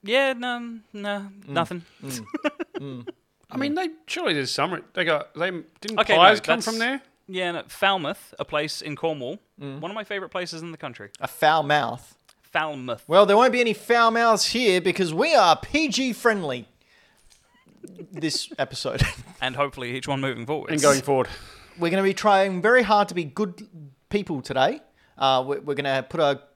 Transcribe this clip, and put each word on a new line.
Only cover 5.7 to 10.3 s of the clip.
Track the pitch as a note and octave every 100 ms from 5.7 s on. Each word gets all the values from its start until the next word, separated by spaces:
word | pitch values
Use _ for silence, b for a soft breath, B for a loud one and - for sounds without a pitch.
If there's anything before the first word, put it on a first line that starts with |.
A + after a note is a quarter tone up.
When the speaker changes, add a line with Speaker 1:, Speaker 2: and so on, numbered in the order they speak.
| _
Speaker 3:
didn't | G#3 A3
Speaker 1:
Okay, | - F#3+
Speaker 3:
pliers | F#3 G#3+
Speaker 1:
no, |
Speaker 3:
come | - E3
Speaker 1:
that's | A3+
Speaker 3:
from | A3+
there? | A#3 C4+ _ _ -
Speaker 1:
Yeah, | F#3 F3+
no, | E3+ -
Falmouth, | - G3 G3 D3 G3 - -
a |
place | C#3 D3+ D3+ -
in | D#3 D3
Cornwall, | E3 D3+ B2 F#3+ _ _
Speaker 2:
Mm. | C#3 C3+
Speaker 1:
one | E3
of | G#3+
my |
favourite | G3+ G3+ F3+